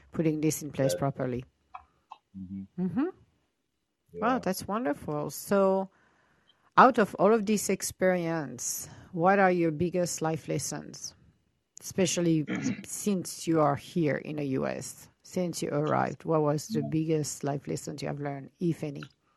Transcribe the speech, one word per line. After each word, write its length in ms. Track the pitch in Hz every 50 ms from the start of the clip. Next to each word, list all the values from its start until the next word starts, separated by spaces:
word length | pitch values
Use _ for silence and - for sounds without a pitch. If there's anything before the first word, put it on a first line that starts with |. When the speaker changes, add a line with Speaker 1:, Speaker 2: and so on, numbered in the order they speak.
| _ _
Speaker 1:
Putting 300 | - - 160 160 151 151
this 200 | 151 156 151 -
in 100 | 156 143
place 220 | - - 135 131 135
Speaker 2:
Yeah. 60 | -
Speaker 1:
properly. 460 | 139 139 - - 131 127 123 120 127 - _ _ _ _ - - - _ _ _ _ _ - - _ _ -
Speaker 2:
Mm-hmm. 260 | 95 95 92 98 98 98 - _ 175
Speaker 1:
Mm-hmm. 280 | 185 180 165 233 302 370 - - _ _ _ _ _ _ _ _ _ _ _ _ _ _ _ _ _ _ -
Speaker 2:
Yeah. 80 | 170
Speaker 1:
Wow, 180 | 196 240 269 226
that's 280 | - 185 185 - -
wonderful. 640 | - 196 226 254 285 285 - - - 151 147 147 147
So 600 | - - - - 202 196 196 190 190 190 190 - _ _ _ _ _ _ _ _ _ _ _ _ _ _ _ _ _
out 200 | - 208 262 254 240
of 160 | 202 - -
all 180 | - 165 202 226
of 120 | 226 202
this 240 | 208 214 196 - -
experience, 1200 | 196 - - - - - 190 185 180 180 170 165 165 160 143 135 - 127 - - - - - - - - - - -
what 260 | 160 165 190 202 202
are 120 | 196 185
your 200 | 180 175 165 165
biggest 500 | 151 147 180 170 170 180 175 170 - -
life 260 | 160 160 160 - -
lessons, 680 | 160 156 147 - - 151 143 - - - - - - - _ - - _ _ _ _ _ _ _ _ _ -
especially 680 | - - - 196 185 - - 175 175 165 160 156 143 - - - -
<clears throat> 200 | 254 202 - -
since 640 | - - - - 208 202 180 - - - - -
you 140 | 170 165 160
are 140 | 151 143 143
here 400 | - - - - 175 156 139 135
in 200 | - - - 156
the 80 | 151 147 135 131 135
U 80 | 147
S, 420 | - - - 139 - - - - - _ _ -
since 380 | - - 185 180 170 - - -
you 60 | -
arrived? 540 | - 147 156 151 131 131 131 - - - -
What 180 | 160 160 156 151
was 260 | 147 151 151 - -
the 120 | 220 156
Speaker 2:
Yeah. 80 | 147 143
Speaker 1:
biggest 540 | 151 156 160 160 160 151 147 - - - -
life 240 | 139 143 143 -
lessons 340 | 160 160 151 - 165 156 139
you 60 | 147 151
have 120 | 147 143
learned, 300 | 143 143 139 139 135 - - -
if 240 | 180 170 156 - 156
any? 280 | 151 139 151 147 - _ _ _ _ _